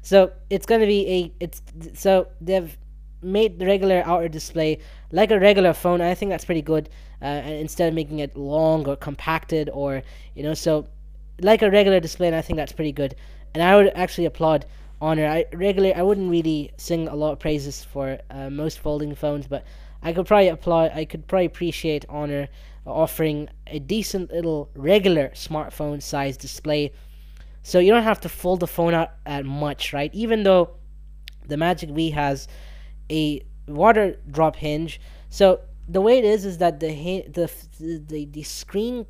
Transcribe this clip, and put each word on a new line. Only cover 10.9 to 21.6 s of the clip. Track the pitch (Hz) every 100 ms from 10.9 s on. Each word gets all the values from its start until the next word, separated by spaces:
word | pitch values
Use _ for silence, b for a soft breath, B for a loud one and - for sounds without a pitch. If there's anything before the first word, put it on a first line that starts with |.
| - - - - -
like | 190 220
a | 214
regular | 202 202 185
display, | 160 - 175
and | 160
I |
think | - 160
that's | 143
pretty | - 156
good. | 143 135 - b b b
And | 160
I | 175 202
would | 196 -
actually | 180 - 165
applaud | - 160 151 - b b b
Honor. | 156 156 151
I | 160 160
regularly, | 170 196 196 190
I | 180
wouldn't | 190 202 185
really | 170 160 156 143 -
sing | - 170 160
a | 147
lot | 151
of | 143
praises | 160 151 143 139
for, | - 139 135 135 -
uh, | 139 135
most | 143 156 -
folding | - 147 151
phones, | 147 151 147 131
but | 139 - b b b
I | 170
could | 170 175
probably | 208 190
applaud, | 160 - 165 160
I | 156 156
could | 165 -
probably | 190 175
appreciate | -